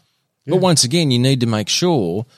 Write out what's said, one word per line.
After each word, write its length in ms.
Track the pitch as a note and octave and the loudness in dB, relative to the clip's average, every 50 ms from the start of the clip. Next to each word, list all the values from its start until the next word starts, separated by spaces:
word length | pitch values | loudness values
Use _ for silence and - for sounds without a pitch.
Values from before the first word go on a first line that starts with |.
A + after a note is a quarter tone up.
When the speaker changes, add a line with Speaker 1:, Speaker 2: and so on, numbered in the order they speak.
| _ _ _ _ _ _ _ _ _ | _ _ _ _ _ _ _ _ _
Speaker 1:
Yeah. 60 | C3+ | -2
Speaker 2:
But 60 | D#3+ F#3 | 0 0
once 220 | F#3 F3+ D#3+ C3+ C3+ | 2 2 2 2 2
again, 260 | A#2+ C#3+ F3 E3 C#3 | 0 0 0 0 0
you 80 | B2 A#2+ | 2 2
need 200 | B2+ C3 C#3 B2+ | 2 2 2 0
to 80 | B2 | 0
make 220 | A#2 G#2+ G#2+ G2+ - | 0 -2 -2 -2 -4
sure 560 | - - F3 F3+ E3 B2+ F#2+ E2+ E2+ G#2+ A2+ - _ | -4 -2 0 0 0 0 0 -2 -4 -4 -6 -8 _